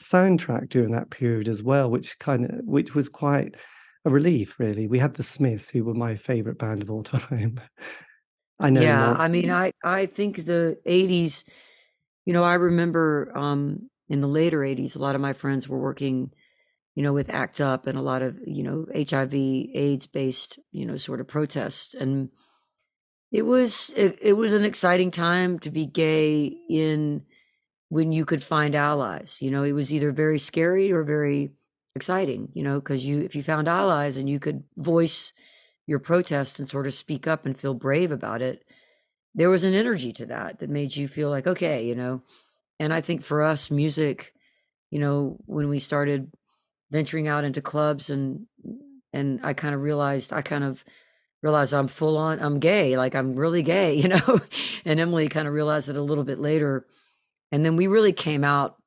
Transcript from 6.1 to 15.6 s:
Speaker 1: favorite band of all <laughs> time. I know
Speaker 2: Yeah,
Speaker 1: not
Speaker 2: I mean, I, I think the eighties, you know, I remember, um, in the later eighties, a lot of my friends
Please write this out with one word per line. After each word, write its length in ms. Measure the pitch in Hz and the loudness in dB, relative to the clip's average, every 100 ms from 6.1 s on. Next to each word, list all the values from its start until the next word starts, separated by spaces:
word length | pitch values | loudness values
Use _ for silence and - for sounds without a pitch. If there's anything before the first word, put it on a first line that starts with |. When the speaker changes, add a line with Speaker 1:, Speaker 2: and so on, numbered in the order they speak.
Speaker 1:
favorite 440 | 107 - 120 110 - | -4 -2 -2 -2 -4
band 220 | 110 107 | -4 -4
of 80 | 101 | -4
all 120 | 110 | -8
<laughs> 160 | 113 131 | -4 -4
time. 420 | - 120 107 120 - - - - - _ _ _ _ - | -2 -2 -2 -4 -12 -20 -18 -18 -20 _ _ _ _ -2
I 120 | 147 | 4
know 100 | 131 | 6
Speaker 2:
Yeah, 260 | 156 143 131 | 6 6 4
Speaker 1:
not 100 | 120 | 2
Speaker 2:
I 80 | 165 | 2
mean, 220 | 175 175 | 2 2
I, 220 | 180 185 - | 2 0 -2
I 220 | - 190 190 | -2 -2 -2
think 400 | 190 208 196 160 | -2 -4 -4 -2
the 320 | 170 165 160 - | 0 0 -2 2
eighties, 580 | 180 190 180 165 - - - - _ _ _ _ _ | 4 4 4 2 -2 -10 -20 -20 _ _ _ _ _
you 80 | - | 0
know, 120 | 175 | 2
I 100 | 175 | 4
remember, 760 | 175 175 170 170 165 160 151 - - | 4 4 4 4 4 2 2 -2 -4
um, 540 | 143 143 143 151 262 _ - | -2 0 -2 -4 -10 _ -4
in 140 | 143 | -2
the 40 | 139 | 2
later 380 | 151 165 160 | 2 2 2
eighties, 320 | 139 131 - 147 | 0 -2 -6 -4
a 40 | |
lot 140 | 139 | -2
of 60 | 139 | 0
my 140 | 139 | -2
friends 340 | 135 139 135 | -4 -2 -2